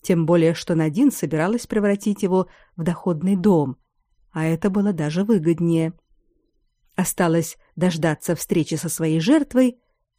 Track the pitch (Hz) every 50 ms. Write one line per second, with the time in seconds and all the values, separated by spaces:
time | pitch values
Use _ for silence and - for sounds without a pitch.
0 | - - 185 165 160 151 175 170 160 165 170 - - - 170 160 160 156 147 196
1 | 285 277 - - - 147 160 151 160 190 226 233 - _ 202 214 202 202 202 202
2 | - 214 202 - 208 180 185 185 180 - _ _ _ _ _ - 160 170 170 -
3 | - 190 175 151 170 185 202 185 175 214 185 160 147 131 127 _ _ _ _ _
4 | _ _ _ _ _ _ - 156 160 160 165 160 - 208 190 208 196 208 196 156
5 | 151 151 151 180 202 208 233 190 151 165 170 165 170 170 165 160 160 160 - _
6 | _ _ _ _ _ _ _ _ _ _ _ _ _ _ _ _ _ _ _ -
7 | 180 - - - 185 165 160 170 160 - - _ _ _ _ 160 175 185 165 160
8 | 156 160 151 - - - 170 - - - 190 175 151 - 165 160 - 160 - -
9 | 165 160 160 160 156 214 294 320 285 - - 247 254 247 247 _ _ _ _ _
10 | _ _ _